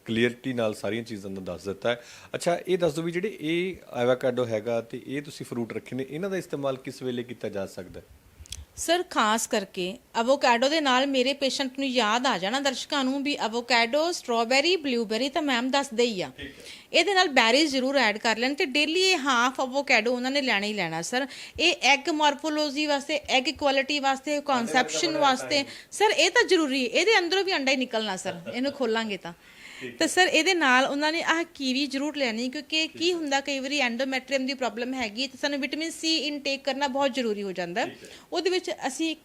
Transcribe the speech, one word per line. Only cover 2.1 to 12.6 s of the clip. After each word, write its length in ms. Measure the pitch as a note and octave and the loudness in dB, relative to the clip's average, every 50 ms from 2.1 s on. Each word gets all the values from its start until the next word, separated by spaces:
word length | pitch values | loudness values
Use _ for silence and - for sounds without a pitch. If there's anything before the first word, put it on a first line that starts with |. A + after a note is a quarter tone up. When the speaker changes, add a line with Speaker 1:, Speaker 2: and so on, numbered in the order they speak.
| - - - - - | -20 -20 -12 -10 -10
Speaker 1:
ਅੱਛਾ, 240 | C3 - F3 E3+ - - - | -4 -2 -2 -2 -2 0 -2
ਇਹ 100 | F3+ F3+ | 0 0
ਦੱਸ 160 | F3 D#3+ D3 | 0 0 0
ਦਿਓ 100 | E3 E3 | -2 -4
ਵੀ 80 | F3 E3 | -4 -4
ਜਿਹੜੇ 260 | F3+ F#3 A3 - - | -4 -4 -6 -6 -6
ਇਹ 360 | D3 D3+ E3 E3+ F3+ F#3+ F3 - - - - | -4 -4 -2 -2 -2 -4 -6 -10 -12 -8 -4
ਐਵਾਕਾਡੋ 520 | B2 A#2+ B2 B2+ B2+ - C3 B2 B2 B2+ | 0 2 2 2 2 0 0 0 0 -2
ਹੈਗਾ 340 | A2+ A2+ G#2+ G#2 A#2+ A#2 A#2 | -2 -2 -2 -2 -2 -2 -2
ਤੇ 220 | A2+ A#2 - B2 - | -4 -6 -10 -12 -10
ਇਹ 160 | - C3 C#3+ D3 | -8 -8 -8 -8
ਤੁਸੀਂ 240 | D3+ - - C3+ | -10 -12 -14 -12
ਫਰੂਟ 260 | - C3+ B2 A#2+ G#2+ A2+ | -8 -6 -4 -4 -4 -6
ਰੱਖੇ 240 | A2 - - - | -8 -10 -8 -8
ਨੇ, 100 | B2+ C3+ - | -8 -6 -6
ਇਹਨਾਂ 200 | C#3+ D#3 F#3+ G3 | -6 -6 -6 -4
ਦਾ 60 | F#3+ | -4
ਇਸਤੇਮਾਲ 400 | F3+ D#3+ - - C#3+ C#3 C3+ C3 | -4 -6 -6 -6 -4 -2 -2 -4
ਕਿਸ 260 | C3 - C#3 B2+ - C3+ | -4 -8 -12 -12 -8 -6
ਵੇਲੇ 200 | B2+ B2 A#2+ A#2 | -6 -4 -4 -6
ਕੀਤਾ 260 | A#2+ A#2 - - G#2+ | -8 -8 -8 -8 -6
ਜਾ 180 | G2 G2 F#2+ | -6 -6 -6
ਸਕਦਾ 340 | F#2 - - F2+ - - F2+ | -8 -8 -12 -14 -14 -14 -16
ਹੈ? 60 | - - - - - _ _ - - - - - - - _ | -18 -20 -20 -20 -20 _ _ -20 -18 -16 -16 -16 -16 -16 _
Speaker 2:
ਸਰ, 260 | - - - E4+ F4+ F4 | -6 -2 0 0 0 0
ਖਾਸ 440 | F4+ - D4+ A#3 G#3+ G#3+ A3+ - | -2 0 0 2 2 2 0 0
ਕਰਕੇ 520 | - - G#3+ G3 - - G3 F3+ F3+ G#3+ - _ _ - A3+ | -2 -2 -2 -4 -4 -6 -6 -6 -6 -8 -10 _ _ -4 -2
ਅਵੋਕਾਡੋ 480 | A#3 A#3+ C#4 C#4 D4 C4 A#3 A#3 B3 C#4 | 2 2 2 4 4 4 4 4 2 2
ਦੇ 120 | D#4 E4 | 2 2
ਨਾਲ 260 | D4+ C4+ B3+ B3+ C4+ | 2 2 2 2 2
ਮੇਰੇ 260 | C#4+ C4+ C4 A#3+ C4+ C#4 | 2 2 2 2 0 0
ਪੇਸ਼ੈਂਟ 460 | C4+ C#4 C4 B3+ - C#4 B3+ C4 - | 0 -2 -2 -2 -2 -4 -6 -4 -4
ਨੂੰ 100 | C#4 C4+ | -4 -2
ਯਾਦ 380 | B3 B3 A3+ G#3 G#3+ B3 B3+ | 0 2 2 2 2 2 2
ਆ 120 | C#4 A3+ F3+ | 2 0 0
ਜਾਣਾ, 220 | F3+ F#3+ A#3+ C#4 | 0 -2 -2 0